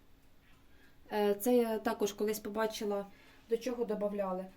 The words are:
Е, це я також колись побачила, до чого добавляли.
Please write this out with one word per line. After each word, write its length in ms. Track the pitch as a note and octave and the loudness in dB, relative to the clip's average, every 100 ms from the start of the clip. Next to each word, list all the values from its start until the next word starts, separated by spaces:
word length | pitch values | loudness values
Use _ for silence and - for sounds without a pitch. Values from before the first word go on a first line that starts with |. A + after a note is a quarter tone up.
| - - - - - - - - - - - | -20 -20 -20 -20 -20 -20 -20 -20 -20 -20 -6
Е, 220 | G#3+ G#3 G3+ | 2 2 2
це 220 | B3 B3 | 4 4
я 220 | A#3 G#3+ | 4 0
також 340 | A3+ A3 G#3 | -2 0 -2
колись 260 | - G#3+ G#3+ | 0 -2 -2
побачила, 680 | G#3+ G#3 A3 A3 G#3 G3+ G3 - - - - | -4 -2 -2 -2 -2 -2 -4 -12 -20 -18 -4
до 80 | A3+ | -2
чого 280 | B3+ A#3+ G#3+ | -2 -4 -2
добавляли. 600 | G3+ G3+ G3+ F#3+ F#3 F#3+ | 0 -2 0 -2 -2 -6